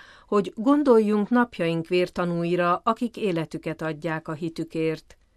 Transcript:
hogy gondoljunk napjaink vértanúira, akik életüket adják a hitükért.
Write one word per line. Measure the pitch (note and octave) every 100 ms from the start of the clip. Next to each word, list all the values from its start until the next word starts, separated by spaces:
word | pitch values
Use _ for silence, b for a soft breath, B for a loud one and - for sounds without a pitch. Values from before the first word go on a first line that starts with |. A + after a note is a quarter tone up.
| B B B
hogy | G#3 F3+ -
gondoljunk | A3+ C#4+ C#4 A3+ G#3+ G#3+ G3+
napjaink | A#3+ A#3+ - E3 E3 E3
vértanúira, | F3+ F3+ - F3 E3+ E3+ F3 F3 F3+
akik | - A3+ A#3+ -
életüket | D3 E3 D#3+ D#3 E3 D#3
adják | D#3+ D3+ E3 D#3+ D#3+
a |
hitükért. | D#3 E3 E3 D#3+ E3 D#3+ D#3 - - _